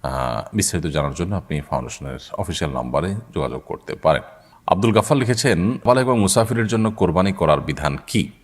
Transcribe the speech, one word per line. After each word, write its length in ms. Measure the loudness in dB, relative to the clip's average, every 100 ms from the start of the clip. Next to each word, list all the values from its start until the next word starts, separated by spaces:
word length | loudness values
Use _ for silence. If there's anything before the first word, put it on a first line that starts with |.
আহ, 540 | -4 -4 -4 -4 -4 -2
বিস্তারিত 300 | 0 -2 -2
জানার 280 | -2 -2
জন্য 200 | -4 -4
আপনি 260 | -4 -4 -8
ফাউন্ডেশনের 580 | -4 -6 -6 -10 -10 -10 -12
অফিসিয়াল 420 | -8 -6 -4 -4
নাম্বারে 400 | -4 -2 -2 -2 -4 -6
যোগাযোগ 280 | -4 -4 -6 -8
করতে 280 | -12 -8
পারেন। 280 | -2 2 2 -2 -20 -20 -10 0
আব্দুল 260 | 2 4
গাফফার 260 | 4 4 0
লিখেছেন, 420 | 2 0 2 2
নাবালেগ 460 | 2 0 2 2 4
এবং 140 | 4
মুসাফিরের 460 | 4 4 2 0 0
জন্য 240 | 2 0
কোরবানি 420 | 2 2 4 2
করার 280 | 2 2 2
বিধান 380 | 0 -2 -2 -4 -2
কি? 240 | -2 -2 -6